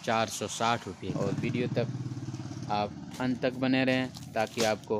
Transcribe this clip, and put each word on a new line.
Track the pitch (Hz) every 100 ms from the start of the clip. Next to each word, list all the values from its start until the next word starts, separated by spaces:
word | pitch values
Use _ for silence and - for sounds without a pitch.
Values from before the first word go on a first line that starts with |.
| -
चार | 113 110
सौ | - 104
साठ | - 113 117 101
रुपये। | 90 95
और | - 101 -
video | 117 120 123
तक | 127 117 - - - - - - - -
आप | 104 104 - - -
अंत | 127 123
तक | 139 123
बने | 131 131 131
रहें | 131 127 - -
ताकि | 113 110 - 110
आपको | 107 -